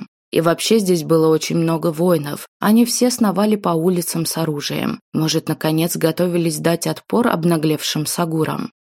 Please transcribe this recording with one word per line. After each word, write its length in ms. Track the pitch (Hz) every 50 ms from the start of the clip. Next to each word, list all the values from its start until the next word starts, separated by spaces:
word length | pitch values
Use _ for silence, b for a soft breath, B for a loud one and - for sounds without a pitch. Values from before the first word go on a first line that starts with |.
| - - _ _ _ _
И 80 | - 165
вообще 400 | 160 170 165 160 - - 220 226
здесь 240 | 196 185 185 165 151
было 240 | 147 165 160 160
очень 300 | 160 160 156 - - 160
много 340 | 170 165 165 165 156 156 170
воинов. 560 | 151 151 175 185 175 156 143 143 - - - - _ _
Они 260 | - 202 220 233 240
все 260 | 240 - - 240 247
сновали 460 | 247 - 226 202 175 185 208 214 214
по 120 | 202 - 180
улицам 560 | 170 160 160 185 185 175 165 - - 165 160
с 120 | - -
оружием. 640 | 160 165 156 151 143 - - - - - - - - _ _ -
Может, 360 | 143 156 156 151 160 - -
наконец 480 | 156 - - 156 160 160 165 170 -
готовились 600 | 165 156 160 160 - 180 180 170 175 165 165 151 151
дать 280 | 156 165 170 165 -
отпор 400 | 160 156 - - - - 220 240
обнаглевшим 800 | - - 170 160 170 170 156 151 156 156 147 - - - 156 151
сагурам. 640 | - - - 175 165 160 160 156 143 147 - - - - _ _